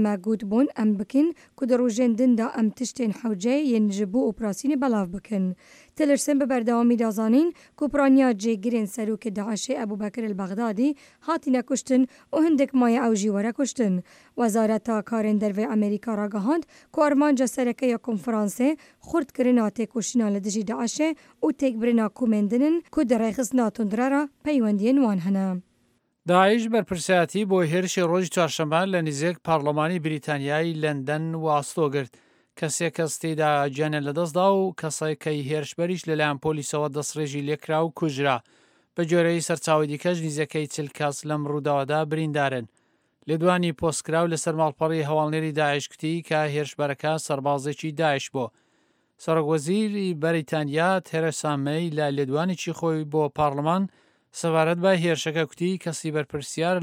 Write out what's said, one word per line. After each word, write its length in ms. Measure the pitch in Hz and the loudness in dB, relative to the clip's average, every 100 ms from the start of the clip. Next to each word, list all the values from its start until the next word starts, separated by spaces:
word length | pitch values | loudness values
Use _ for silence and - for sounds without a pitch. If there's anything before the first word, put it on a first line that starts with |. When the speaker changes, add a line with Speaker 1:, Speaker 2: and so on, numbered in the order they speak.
Speaker 1:
me 120 | 214 202 | 2 0
got 260 | 196 220 | -2 -2
bûn 240 | 196 220 285 - | 0 0 0 2
em 160 | 214 202 | 0 0
bikin 360 | 220 269 330 311 - - | 0 2 2 0 -14 -6
ku 120 | 247 | 0
di 60 | |
rojên 440 | 247 247 214 247 214 | 2 2 2 2 4
din 200 | 262 226 | 4 4
de 80 | 226 - | 2 0
em 120 | 220 | -2
tiştên 420 | - 247 - 226 185 | -2 -8 -4 -4 -2
hewce 320 | 233 196 226 277 | -4 -2 0 0
yên 280 | 294 226 208 | 2 2 2
ji 220 | 196 202 | 0 -2
bo 80 | 226 269 | 0 0
operasyonê 500 | - 214 185 269 294 | -2 -4 -2 0 0
belav 320 | 262 220 180 | 2 0 -2
bikin." 440 | 185 - 202 185 180 - - - - | -6 -6 -2 -2 -4 -14 -20 -14 -2
Tillerson 440 | 302 277 - 285 | 2 2 2 0
bi 80 | 269 | 2
berdewamî 480 | 262 226 233 240 240 | 0 2 2 4 4
dazanîn 560 | 226 208 220 254 339 - - - | 2 0 2 4 4 -2 -14 -6
ku 120 | 294 | -2
piraniya 420 | 285 277 269 262 | 2 6 6 6
cêgirên 560 | 208 220 220 226 233 208 | 2 -2 -2 0 0 -2
serokê 440 | - 214 214 226 196 | -4 -4 -4 -4 -4
Daişê 460 | 202 208 - 277 | -4 -4 -4 -4
Ebu 180 | 220 202 | -4 -4
Bekir 220 | 208 240 | -6 -6
el-Bexdadî 720 | 220 190 185 196 233 202 277 285 - _ | -6 -4 -4 -4 -4 0 0 0 -10 _
hatîne 420 | - 320 285 254 | -4 -4 0 0
kuştin 460 | 247 262 - 254 254 - - | 0 -4 2 2 2 -2 -6
û 120 | 330 | 2
hindik 300 | 330 285 269 | 4 4 2
maye 260 | 262 240 233 240 | 4 4 4 2
ew 80 | 214 | 2
jî 100 | 214 | 0
were 260 | 202 220 | 0 -2
kuştin. 520 | 226 269 - 214 180 - - _ | -2 -4 0 0 0 -4 -18 _
Wezareta 680 | - 233 214 220 220 240 220 | -2 0 2 2 0 -2 -4
Karên 380 | 196 226 214 214 | -2 -2 0 2
Derve 260 | 214 196 247 | 0 -2 -2
Amerîka 480 | 220 208 208 233 214 | 0 0 -2 -4 -4
ragihand 460 | 208 208 202 330 - - _ | -2 -2 0 0 -2 -14 _
ku 100 | - | 0
armanca 460 | 294 277 294 262 254 | 2 4 4 2 0
serekeya 480 | - 240 233 254 233 | 0 -2 0 -2 -2
konferansê 800 | - 214 - 220 208 - 262 311 - _ | -4 -6 -2 -2 -2 0 0 -2 -8 _
xurtkirina 680 | - 339 339 - 247 247 214 | -4 -4 -2 0 2 4 2
têkoşîna 640 | 202 220 233 185 247 214 | -2 -6 -4 -2 0 0
li 100 | 202 | 0
dijî 180 | 202 208 | -2 -4
Daişê 540 | 196 254 233 - 311 294 - - | -4 -4 -4 0 -2 -2 -10 -4
û 100 | 311 | -2
têkbirina 560 | - 269 220 233 233 214 | 0 0 0 2 2 2
komendinin 760 | - 240 214 202 240 294 330 - | 0 0 2 2 2 2 2 0
ku 180 | - 247 | -2 2
di 60 | |
rêxistina 560 | 233 226 196 240 254 220 | 2 0 -2 0 2 0
tundre 400 | 220 208 220 262 | 0 -2 0 0
re 180 | 277 285 _ | 0 -2 _
peywendiyên 520 | 294 285 220 208 220 277 | 0 2 2 2 2 4
wan 220 | 240 190 175 | 4 2 0
hene. 360 | 196 190 180 - _ _ _ _ _ 165 | 0 0 -4 -8 _ _ _ _ _ 2
Speaker 2:
داعش 360 | 180 190 233 220 | 6 6 4 2
بەرپرسایەتی 720 | 226 185 180 - 185 170 196 208 | 0 0 -4 2 4 4 0 0
بۆ 80 | 190 165 | 2 2
هێرشی 300 | 175 185 - 170 | 0 0 0 2
ڕۆژی 200 | 180 180 | 2 0
چوارشەممە 480 | - 175 - 156 160 190 | 0 0 0 0 0 0
لە 80 | 180 156 | 0 -2
نزیک 280 | 139 165 175 - | -2 -2 -4 0
پارلەمانی 560 | 160 147 147 156 180 | 0 2 0 0 -2
بریتانیای 720 | 156 151 - 147 139 151 170 156 | -4 -6 -4 -4 0 0 0 -2
لەندەن 420 | 151 143 131 151 165 165 | -2 -2 -4 -4 -2 -4
واستۆ 420 | 160 147 135 - 151 | 0 0 0 -2 0
گرت. 200 | 139 127 - _ _ _ - | 0 -6 -12 _ _ _ -6
کەسێک 340 | 160 - 170 - | -4 -2 -4 -2
کەس 160 | 160 - | -4 -4
تێیدا 300 | 165 156 151 147 143 | -4 0 2 2 0
گیانیان 300 | 131 156 151 143 | -2 -2 -2 -2
لەدەستدا 380 | 147 170 160 190 196 | -2 -2 2 2 2
و 160 | 190 165 | 0 -4
کەسێکەی 680 | 160 - 156 151 160 151 135 | -8 -4 -4 -4 -4 -4 -2
هێرشبەریش 540 | 151 139 - 170 180 - | -4 -4 -4 -4 -4 -2
لەلایەن 300 | 156 151 139 | 0 0 0
پۆلیسەوە 440 | 156 156 135 151 147 143 | -2 -4 -4 -2 -2 -4
دەستڕێژی 500 | 143 147 151 143 143 | -6 -6 -6 -4 -4
لێکرا 320 | 151 - 156 | -6 -2 0
و 80 | 165 - | 0 -2
کوژرا. 400 | 160 135 143 120 _ _ _ _ _ | -4 0 0 0 _ _ _ _ _
بە 80 | - 165 | -6 0
جۆرەی 360 | 175 170 170 160 | 2 4 0 -2
سەرچاوی 420 | 165 - 156 151 | -4 2 2 2
دیکەش 260 | 147 180 175 160 | -2 -2 -2 -4
نزیکەی 400 | 147 151 160 147 | -4 -4 -4 -6
چل 140 | - 143 - | -6 -8 -4
کەس 180 | 147 143 151 | -4 -4 -6
لەم 140 | 151 143 | -4 -2
ڕووداوەدا 500 | 147 143 143 135 151 156 | -2 0 0 0 -2 0
بریندارن. 560 | 156 156 147 139 131 113 _ _ _ _ _ - | -2 -2 0 0 -2 -8 _ _ _ _ _ -4
لێدوانی 480 | 156 175 180 175 - | 0 2 2 0 0
پۆستکراو 500 | 170 - - 160 170 | -2 -2 -2 0 0
لەسەر 220 | 160 - 160 | 0 -2 0
ماڵپەڕی 460 | 156 - 160 160 143 | 0 0 -2 0 0
هەواڵنێری 480 | 156 151 156 160 147 | 0 0 -2 -2 0
داعش 240 | 147 143 - | 0 0 -4
کوتی 340 | - 156 170 - | -8 -4 -4 -2
کە 120 | 156 151 | -2 0
هێرشبەرەکە 580 | 147 143 - 147 139 151 156 - | -2 -6 -4 -4 -2 -2 -2 -2
سەربازێکی 640 | 139 139 143 143 143 160 147 | -4 -2 -2 -2 -6 -8 0
داعش 260 | 160 139 - | 0 0 -2
بوو. 200 | 135 117 _ _ _ _ _ _ _ | -6 -6 _ _ _ _ _ _ _
سەرۆک 240 | - 160 147 | -2 0 2
وەزیری 560 | 160 139 202 214 202 185 160 | -2 0 0 0 -2 -4 -2
بەریتانیا 680 | 160 170 147 160 147 147 175 190 - | -2 -2 -2 -4 -2 0 0 0 -2
تێرەسا 440 | 160 165 147 156 143 | -2 -2 -2 -4 -2
مەی 220 | 139 151 170 151 | -2 -2 -2 -2
لە 100 | 147 139 | -2 -2
لێدوانێکی 560 | 135 147 180 175 - 160 | -2 0 -2 -2 -6 -4
خۆی 300 | 165 156 151 | -2 -2 -2
بۆ 100 | 151 143 - | -2 -2 0
پارلەمان 460 | 147 139 151 180 196 _ _ _ _ - | 0 0 0 0 -2 _ _ _ _ -6
سەبارەت 380 | 170 160 160 175 | 0 2 2 2
بە 80 | 185 185 | 2 2
هێرشەکە 420 | 170 156 160 156 156 | 2 0 -2 -2 -4
کوتی 300 | - 175 190 | -2 -4 -2
کەسی 260 | 170 151 160 | -6 -6 -4
بەرپرسیار 640 | 151 143 151 139 - 165 180 | -4 -4 -8 -8 -2 0 0